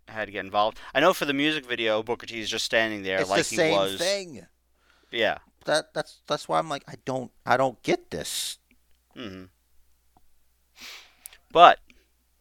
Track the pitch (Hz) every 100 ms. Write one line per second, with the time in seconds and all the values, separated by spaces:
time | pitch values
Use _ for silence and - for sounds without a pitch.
0 | - 110 101 101 92 104 107 - - 131
1 | 165 180 151 139 151 156 123 117 113 107
2 | 113 113 113 117 104 113 - 117 113 104
3 | 95 95 95 101 156 113 160 98 98 98
4 | 175 202 180 117 - _ _ _ _ _
5 | _ 117 104 76 - _ - 151 - 160
6 | - - - 151 - 160 160 143 - 143
7 | - 131 120 _ - 123 135 110 - 349
8 | - 82 - - - - _ _ _ _
9 | _ - 113 92 90 _ _ - _ _
10 | _ _ - _ _ _ _ - - -
11 | - _ - - _ 160 170 - - _
12 | _ _ _ _